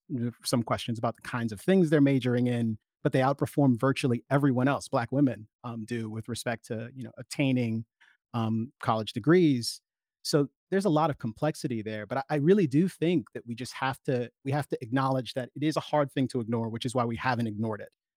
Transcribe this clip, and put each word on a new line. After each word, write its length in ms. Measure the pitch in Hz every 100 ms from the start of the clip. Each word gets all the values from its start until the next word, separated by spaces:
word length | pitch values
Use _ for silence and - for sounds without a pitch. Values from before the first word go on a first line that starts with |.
| -
You 100 | 127
know, 120 | 120 -
some 180 | - 123
questions 360 | 113 113 - 113
about 160 | 117
the 80 | -
kinds 300 | - 123 117
of 80 | 104
things 300 | - 190 160
they're 100 | 151
majoring 480 | 139 135 127 120 123
in, 300 | 120 117 110 _ _
but 80 | 147
they 80 | 135
outperform 580 | 131 139 131 - 139 117
virtually 460 | 135 131 135 120 -
everyone 360 | 139 143 123 135
else, 220 | 120 -
Black 240 | 135 120
women, 340 | 135 139 107 107 _
um, 220 | 120 117
do 260 | 107 120 110
with 180 | 110 113
respect 380 | 113 123 117 -
to, 240 | 113 117
you 100 | 135
know, 80 | 113 -
attaining, 680 | 120 - 139 127 117 113 113 _ _ _ _
um, 400 | 120 113 113 113 -
college 320 | - 110 107
degrees. 680 | 117 123 180 160 123 113 - _ _ _ _
So 260 | - 151 139 _ -
there's 160 | 190 190
a 40 |
lot 200 | 151 160
of 80 | 131
complexity 640 | 113 - 151 - 143 113
there, 220 | 104 107
but 140 | 104 127
I, 40 | -
I 60 | 151
really 300 | 151 208 156
do 220 | 135 185
think 380 | - 160 170 -
that 140 | - 120
we 80 |
just 200 | 117 123
have 260 | - 135 127 -
to, 240 | 123 120 _
we 60 | 135
have 160 | 147 -
to 100 | 156
acknowledge 520 | 113 131 135 131 113
that 160 | 135 123
it 80 | 135
is 140 | 151 151
a 40 |
hard 300 | - 151 135
thing 160 | 147 127
to 120 | 127
ignore, 280 | 110 117 113
which 160 | 113
is 100 | 123
why 100 | 127
we 120 | 120 113
haven't 300 | 127 117 117
ignored 340 | 104 113 101
it. 100 | - _ _